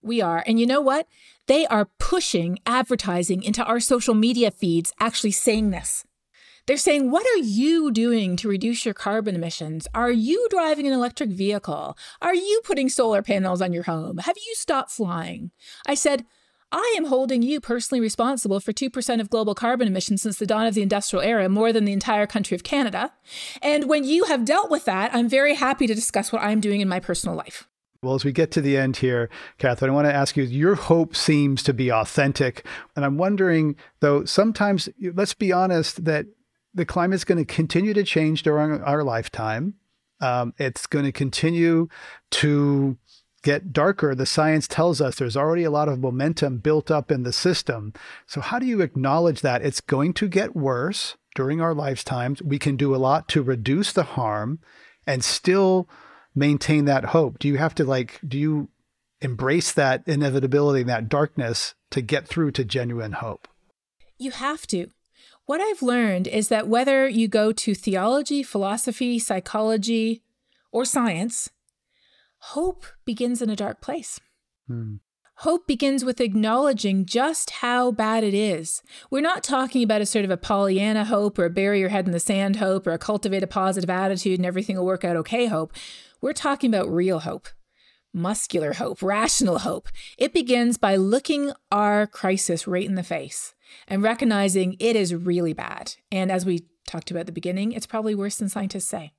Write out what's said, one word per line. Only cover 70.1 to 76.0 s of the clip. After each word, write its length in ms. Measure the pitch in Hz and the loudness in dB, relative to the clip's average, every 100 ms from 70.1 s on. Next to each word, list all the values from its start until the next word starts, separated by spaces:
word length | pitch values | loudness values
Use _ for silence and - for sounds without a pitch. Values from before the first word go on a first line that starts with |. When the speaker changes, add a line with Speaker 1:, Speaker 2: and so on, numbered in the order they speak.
| 226 _ _ _ _ _ | -4 _ _ _ _ _
Speaker 1:
or 140 | 220 | -4
science, 640 | 254 285 233 165 220 - - _ _ _ _ _ _ _ _ _ - | 0 0 0 0 -4 -6 -10 _ _ _ _ _ _ _ _ _ -10
hope 400 | 277 359 - - - | -4 -4 -4 -14 -12
begins 360 | - 220 240 240 | -8 -4 -2 -2
in 100 | 226 | -2
a 60 | 214 | -2
dark 240 | 202 - | -6 -6
place. 380 | - 302 233 - _ _ _ _ - | -8 -8 -8 -14 _ _ _ _ -12
Speaker 2:
Hmm. 300 | 120 110 104 _ _ _ - | -8 -8 -10 _ _ _ -6
Speaker 1:
Hope 300 | - 339 - | -2 -2 0
begins 380 | 269 277 269 | 0 0 0